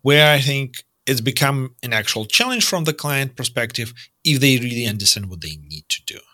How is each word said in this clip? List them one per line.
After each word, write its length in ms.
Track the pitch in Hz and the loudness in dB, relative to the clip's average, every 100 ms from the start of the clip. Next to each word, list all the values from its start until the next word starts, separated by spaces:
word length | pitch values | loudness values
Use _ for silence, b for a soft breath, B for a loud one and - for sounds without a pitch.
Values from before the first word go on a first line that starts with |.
where 320 | 135 147 151 | 6 6 8
I 60 | 147 | 6
think 460 | 131 139 131 - _ _ - | 2 -2 -4 -12 _ _ -2
it's 140 | 131 | 0
become 560 | 117 110 139 139 131 _ | -2 0 0 0 -4 _
an 80 | 123 | -4
actual 320 | 110 107 113 | -2 -2 -6
challenge 400 | 104 - 247 247 | -2 0 0 0
from 220 | - 185 156 | 0 0 -2
the 80 | |
client 420 | 151 147 139 135 - | -2 -4 -2 -4 -6
perspective 580 | 123 - 117 120 117 - B _ | -6 -4 -4 -4 -8 -12 B _
if 160 | 160 139 | 0 4
they 180 | 139 127 | 4 4
really 260 | 120 120 117 | 0 -4 -4
understand 440 | 110 101 - 98 | 0 0 0 -4
what 120 | 90 | -10
they 160 | 80 76 | -12 -14
need 260 | 73 78 _ | -16 -20 _
to 120 | - - | -8 -8
do. 140 | - _ | -14 _